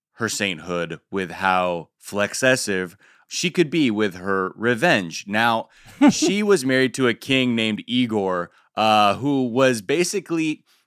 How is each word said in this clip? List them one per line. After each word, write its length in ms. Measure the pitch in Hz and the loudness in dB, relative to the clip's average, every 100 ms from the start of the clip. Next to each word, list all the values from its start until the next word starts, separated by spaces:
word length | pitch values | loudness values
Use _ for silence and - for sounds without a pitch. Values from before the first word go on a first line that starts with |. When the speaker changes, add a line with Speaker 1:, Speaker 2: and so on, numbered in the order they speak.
| _ - | _ -6
Speaker 1:
her 100 | 110 | -6
sainthood 720 | - 101 82 85 87 82 80 _ | -2 -4 -6 -6 -4 -4 -8 _
with 220 | 95 90 | -6 -6
how 560 | 85 95 92 90 85 78 _ | -2 0 2 0 -4 -8 _
flexessive 920 | - 101 101 - 131 127 - 95 90 - _ _ _ | -8 -4 -4 0 2 2 0 -4 -4 -10 _ _ _
she 240 | - 180 | -6 -4
could 180 | 180 165 | 0 0
be 220 | 170 135 | 2 0
with 240 | 104 107 | 2 -2
her 380 | 90 92 95 92 | -2 -4 -2 -2
revenge. 720 | - 113 120 170 127 87 78 - | -2 -2 0 2 2 0 -10 -6
Now, 440 | 107 117 113 - _ - | 0 0 0 -4 _ -20
Speaker 2:
<laughs> 220 | - 285 | 2 4
Speaker 1:
she 300 | - 320 190 | 4 2 2
was 240 | 208 190 | 2 2
married 300 | 131 131 131 | 2 2 2
to 140 | - 127 | 2 0
a 60 | |
king 420 | 113 - 135 127 117 | 0 0 0 2 0
named 260 | 110 104 - | -2 -4 -4
Igor, 640 | 123 123 110 95 90 87 _ _ - | -2 0 0 -2 -2 -6 _ _ 0
uh, 400 | 110 107 104 98 | 4 6 4 2
who 320 | 135 139 127 | -2 -2 0
was 340 | 117 131 120 | 2 2 2
basically, 800 | 95 151 175 202 170 170 160 151 _ _ | -2 -2 -2 -4 -4 -4 -2 -4 _ _